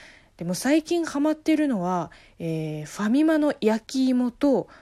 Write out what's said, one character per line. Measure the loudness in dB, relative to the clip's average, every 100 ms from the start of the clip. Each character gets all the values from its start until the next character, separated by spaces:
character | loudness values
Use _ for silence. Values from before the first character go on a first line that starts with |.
| -20 -20 _ -10
で | -8
も |
最 | -4 0 0
近 | 2 -2
ハ | -2 0
マ | 0
っ |
て | 0 0
る | 2 2
の | 0
は、 | -2 -2 -4 -10 -20 -10
え | -6 -4 -6 -8
ー、 | -10
フ | -6
ァ | 0
ミ | 2
マ | 4 4
の | 2 0
焼 | 0 0
き | -2 -2 0
芋 | 2 0
と | 0 2 2 -2 -10